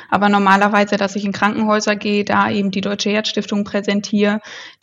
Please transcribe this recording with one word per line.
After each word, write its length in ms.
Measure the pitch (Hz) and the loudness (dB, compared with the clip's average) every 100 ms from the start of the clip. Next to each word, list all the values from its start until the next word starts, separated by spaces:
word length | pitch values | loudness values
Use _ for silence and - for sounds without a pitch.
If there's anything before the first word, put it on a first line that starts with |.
| - | -4
Aber 200 | 190 202 | 0 2
normalerweise, 680 | 202 196 196 202 208 208 196 | 4 6 6 6 2 2 0
dass 180 | 196 208 | -2 -2
ich 100 | 202 | -4
in 80 | |
Krankenhäuser 600 | 190 202 220 214 214 214 208 | 0 0 0 0 0 0 -2
gehe, 280 | 214 208 | 0 -2
da 260 | 202 196 196 | 0 0 2
eben 220 | 202 98 | 0 -2
die 100 | 95 | -2
Deutsche 280 | 101 101 104 | -4 -4 -2
Herzstiftung 540 | 214 214 214 - 208 | -2 -2 -6 -4 -4
präsentiere, 760 | 208 202 202 202 - 208 202 214 - - - - | -2 -4 -2 -2 -2 0 0 0 -6 -18 -20 -2